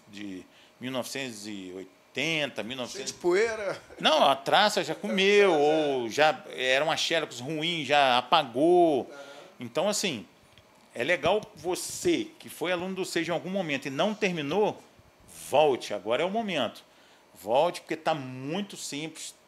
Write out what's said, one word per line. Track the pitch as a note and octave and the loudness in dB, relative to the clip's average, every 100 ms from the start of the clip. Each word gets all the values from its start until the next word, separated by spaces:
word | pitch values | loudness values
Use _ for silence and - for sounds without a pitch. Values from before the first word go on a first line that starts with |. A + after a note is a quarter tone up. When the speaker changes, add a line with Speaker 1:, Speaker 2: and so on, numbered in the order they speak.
| - | -18
Speaker 1:
de | G2+ G2+ F#2 F2 _ - - | -14 -12 -12 -14 _ -20 -14
mil | B2 | -8
novecentos | C3 A2+ C3+ C3 G#2+ G2+ | -6 -6 -8 -10 -10 -12
e | G2+ F#2 F#2 | -12 -12 -12
oitenta, | - _ _ - D3 D#3+ C#3 - | -14 _ _ -4 -2 -2 -2 -6
mil | G#2+ C3 | -8 -8
novecentos. | A#2 - - | -8 -8 -10
Speaker 2:
Cheio | - | -4
de | |
poeira. | F3 F3+ A3+ A3 G3 - - - | 0 2 2 -2 -6 -8 -12 -2
Speaker 1:
Não, | A#3+ D#4 D#3 | 2 4 4
a | C3+ | 4
traça | - D#3 G#3 G3+ | 4 4 4 2
já | D3 D#3 | -4 -6
comeu, | G#3 G3+ F#3+ G#3 G3 | -4 2 4 6 6
Speaker 2:
Já, | D#3 | 6
já. | |
Speaker 1:
ou | D3 D#3 D3 C3+ A#2 | 4 4 2 0 -2
já | G2+ D#3 C3 - - | 4 4 4 -6 -4
era | B2+ C3 | 2 2
uma | D#3 C#3+ | 2 0
xerox | - E3 D3+ A#2+ | 0 0 -2 -8
ruim, | B2+ D#3 D#3+ E3+ C3 | -6 -4 -2 -2 2
já | D3 C3+ B2 | 4 6 4
apagou. | - E3+ C#3 A#2 E3 F3+ E3 C#3 G2+ | 4 2 2 2 4 6 6 4 -2
Speaker 2:
Aham. | - - - - - | -10 -16 -18 -20 -14
Speaker 1:
Então, | A#2+ D#3 F#3+ | -8 -2 -2
assim, | G3+ G3+ A#2+ F2+ _ _ - _ _ _ A#2 | 0 -2 -4 -10 _ _ -20 _ _ _ -6
é | |
legal | B2+ F3 D3+ G#3 - D#3+ | 0 2 2 0 -2 -10
você, | D#3+ E3+ - - F3+ D3+ G#2 - | -6 -4 -4 -4 0 0 -2 -10
que | A#2 | -18
foi | - D#3+ | -8 -4
aluno | F3+ F#3 F#3 | -2 -4 -6
do | F#3 | -4
Seja | E3+ E3 | -4 -2
em | E3 | -4
algum | C#3+ | -4
momento | G3 E3+ C#3 D3 | -4 -2 -4 -4
e | |
não | C3+ G3 | 0 0
terminou, | G#3 G3 F3 C#3 F#3 G3+ - - _ _ _ - - - | 0 -2 -2 -2 0 0 -2 -12 _ _ _ -20 -18 -2
volte, | C3 D#3 A#2+ - | 4 4 2 -2
agora | G#2 G2 B2+ | -8 -2 0
é | F3 | 0
o | |
momento. | G#3+ G#3+ E3 A2 - - _ _ _ _ - | -2 -4 -2 -4 -6 -20 _ _ _ _ -14
Volte, | G2+ B2+ E3+ E3+ | 0 2 2 -2
porque | - D#3+ | -8 -4
tá | E3+ | -2
muito | D#3 C3 B2+ C3+ F3 G3+ F3+ | -2 -4 -10 -6 -6 -6 -10
simples | - C#3+ D#3+ D#3 - - | -10 -10 -10 -12 -16 -18